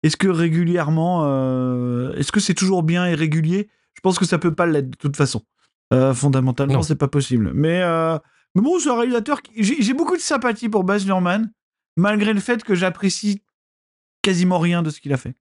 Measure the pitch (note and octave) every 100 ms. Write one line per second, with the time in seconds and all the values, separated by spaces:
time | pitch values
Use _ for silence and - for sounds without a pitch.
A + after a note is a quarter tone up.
0 | D#3 - F#3+ E3+ E3+ D#3+ E3+ F3 D3+ D#3+
1 | E3 F3+ D3 C3+ C3 B2+ B2+ B2 B2 A#2+
2 | B2+ - - G#3 G3+ F3+ F#3 F#3+ D#3+ F3
3 | F3+ D#3+ D#3+ D#3+ D#3+ F#3+ G#3 _ _ -
4 | F#3+ F3 F3+ E3+ F3 D#3 E3+ D3+ C3+ -
5 | C#3+ C#3 C#3+ A2 _ _ _ _ _ B2+
6 | C3+ B2 C#3 C3 C3 B2 C#3 C3+ D3+ D3+
7 | C#3+ D3 C3+ B2 G2+ E2 D#3 F3 F3+ E3
8 | D#3+ D#3+ _ _ _ F3+ B3 F4+ D4+ A#3+
9 | A#3+ A#3+ A3+ D4 - A3 G3+ D4+ G#3+ C4+
10 | E4+ F4+ - C#4 A#3+ A3 A#3 G#3 F#3 G#3
11 | G3 F#3+ F3+ G3 A3+ _ _ _ _ -
12 | G3 G#3+ G#3 G#3 - A#3+ - F#3 F#3 F3+
13 | G3 - G#3 G3+ _ _ _ _ _ _
14 | _ _ - F3+ F3+ F3+ E3+ F3 D#3+ D3
15 | C#3 C3+ C3+ C3